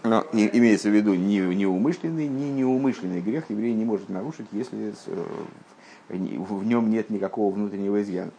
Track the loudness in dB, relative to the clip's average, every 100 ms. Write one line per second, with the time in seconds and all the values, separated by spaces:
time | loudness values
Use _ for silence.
0 | 4 2 2 2 4 6 6 6 6 4
1 | 4 2 2 2 2 2 0 2 0 -2
2 | -4 -4 -4 -4 -4 0 2 2 0 -2
3 | -4 -4 -2 -4 -4 -2 0 0 0 -2
4 | -4 -8 -8 -10 -8 -6 -6 -6 -8 -10
5 | -10 -8 -6 -8 -12 -16 -20 -20 -20 -20
6 | -10 -6 -6 -6 -6 -4 0 2 2 0
7 | -2 -4 -4 0 0 0 -4 -4 -2 -2
8 | -2 -6 -8